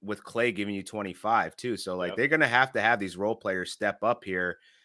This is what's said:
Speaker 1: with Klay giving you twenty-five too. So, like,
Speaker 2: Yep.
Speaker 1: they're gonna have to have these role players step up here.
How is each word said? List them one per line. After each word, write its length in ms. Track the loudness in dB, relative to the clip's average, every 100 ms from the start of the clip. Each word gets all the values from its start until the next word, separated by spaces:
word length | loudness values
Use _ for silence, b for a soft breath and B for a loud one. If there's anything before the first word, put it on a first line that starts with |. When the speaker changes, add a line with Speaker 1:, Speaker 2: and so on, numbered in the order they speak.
Speaker 1:
with 220 | -8 -8
Klay 320 | -4 0 0
giving 220 | 0 -4 -4
you 80 |
twenty-five 720 | -6 -6 -6 -4 2 2 2 -4
too. 200 | -6 -4
So, 200 | -4 -2
like, 140 | -2
Speaker 2:
Yep. 60 | 0
Speaker 1:
they're 120 | 2
gonna 180 | 2 4
have 260 | 4 4
to 80 | 4
have 200 | 2 2
these 160 | 0 -2
role 180 | -2
players 380 | 0 -2 -2 -4
step 260 | -2 -2 0
up 200 | 0 0
here. 340 | -2 -2 -2 -4 _ _